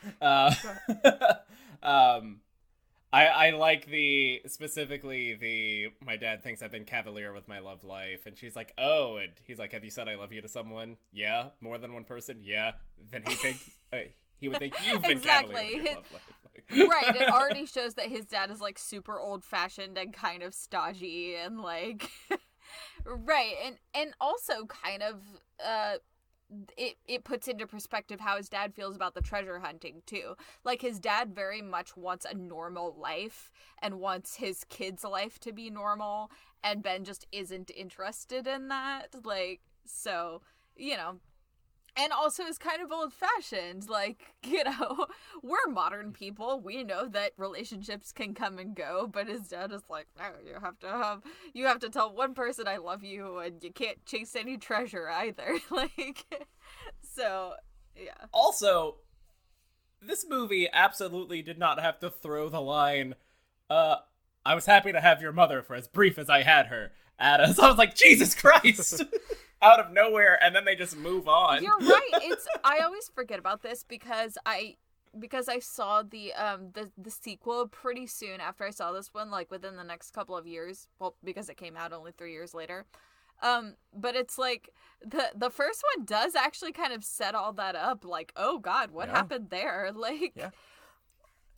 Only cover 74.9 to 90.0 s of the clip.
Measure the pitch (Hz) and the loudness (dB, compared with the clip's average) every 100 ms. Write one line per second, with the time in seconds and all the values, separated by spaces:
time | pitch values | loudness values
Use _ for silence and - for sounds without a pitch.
74.9 | _ _ 214 240 262 254 247 - - 202 | _ _ -18 -8 -6 -4 -6 -6 -6 0
75.9 | 208 208 220 202 - 208 196 185 214 202 | 0 0 -8 -10 -4 -4 -4 -10 -14 -14
76.9 | - 208 - 226 190 233 240 240 - 254 | -16 -16 -14 -12 -10 -6 -4 -4 -6 -8
77.9 | 247 247 - 208 190 160 190 202 202 175 | -8 -10 -12 -12 -10 -10 -8 -10 -6 -6
78.9 | 190 202 214 214 196 170 190 190 185 175 | -8 -10 -12 -8 -8 -8 -12 -12 -14 -14
79.9 | 170 - 220 185 180 165 165 175 190 - | -16 -14 -12 -10 -10 -10 -12 -12 -14 -20
80.9 | _ 208 - 180 190 202 - 170 165 165 | _ -10 -10 -12 -12 -14 -16 -16 -12 -12
81.9 | 165 165 170 170 160 175 165 160 180 - | -12 -16 -16 -14 -14 -14 -12 -12 -14 -16
82.9 | - _ _ _ _ 240 240 220 - _ | -20 _ _ _ _ 0 0 -2 -16 _
83.9 | 208 247 247 247 - 254 233 - _ _ | -8 -4 -2 -4 -4 -4 -4 -10 _ _
84.9 | _ 214 285 262 202 240 - 285 453 587 | _ -8 -4 -4 -2 -4 -2 -2 0 -2
85.9 | 494 214 214 302 330 277 - 339 320 302 | -2 -2 0 0 0 0 -2 -10 -6 -6
86.9 | 226 - - 202 214 208 202 190 175 196 | -6 -10 -6 -4 -2 -4 -4 -6 -2 -2
87.9 | 247 180 165 165 - 220 311 180 233 208 | -4 -6 -8 -8 -4 -2 -2 0 -2 -2
88.9 | 160 196 262 180 254 208 180 262 190 196 | -6 -2 -2 0 -6 -6 -6 -4 -4 -6
89.9 | 214 | -6